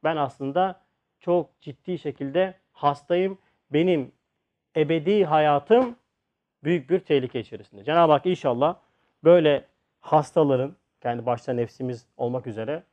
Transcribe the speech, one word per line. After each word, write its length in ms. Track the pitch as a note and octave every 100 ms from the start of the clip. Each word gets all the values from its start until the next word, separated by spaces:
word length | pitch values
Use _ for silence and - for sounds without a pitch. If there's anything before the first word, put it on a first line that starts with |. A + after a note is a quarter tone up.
Ben 120 | D#3 D#3+
aslında 640 | C#3 - C3+ D3 F#3+ F3+ _ _ _ _
çok 400 | - F3 D3+ _
ciddi 380 | - C3+ - F3
şekilde 560 | D3+ C#3 C#3 D3 F#3+ F#3 _
hastayım. 680 | _ D3 C#3 _ F3 F#3+ F#3+ _ _ _
Benim 420 | C#3+ F3 E3+ B2+ _ _ _ _ _ _ -
ebedi 480 | D3+ E3 D#3 G#3
hayatım 720 | F3+ D#3 D3+ C#3+ - A3+ B3+ A#3+ _ _ _ _ _ _
büyük 260 | D3 E3+ B2+
bir 80 | F3+
tehlike 420 | - D3 B2+ C3
içerisinde. 440 | A2 G#2+ - G2+
Cenab-ı 280 | G#2 E3 E3
Hak 140 | D3 F3+
inşallah 500 | F3+ D3 A#2+ C#3+ F3+ _ _ _ _
böyle 400 | D#3 F3 D#3 C#3 - _ _ _
hastaların, 760 | - D#3 D3 - D3+ C3 C3+ - _ _
kendi 260 | B2 A#2+ A#2
başta 260 | A#2+ -
nefsimiz 540 | B2 A#2 _ C3 A#2+ _ _
olmak 300 | A#2+ B2+ B2
üzere 360 | G#2+ A2 D#3 -